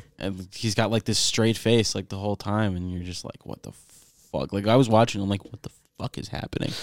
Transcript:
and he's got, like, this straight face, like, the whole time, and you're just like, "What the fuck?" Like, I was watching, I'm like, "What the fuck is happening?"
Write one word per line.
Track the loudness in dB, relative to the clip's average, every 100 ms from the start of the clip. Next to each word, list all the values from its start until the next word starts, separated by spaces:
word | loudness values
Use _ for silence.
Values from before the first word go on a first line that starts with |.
| -4 -8
and | -8 -8 -12
he's | -6 -2
got, | 2 2
like, | 2
this | 0 0
straight | 0 2 2 2
face, | 4 4 4
like, | -2 -6
the | -6
whole | -4 -4
time, | -2 -2 0 -2
and | -4
you're | -6
just | -8 -10
like, | -12 -14 -14
"What | -14
the | -14 -18 _ -20 _ _ _
fuck?" | -4 -2
Like, | -2 4
I | 6
was | 8
watching, | 6 6 2
I'm | -2
like, | -2
"What | -4 -14
the | -14 _ _ -10
fuck | -10 -8
is | -10
happening?" | -8 -6 -4 -4 -6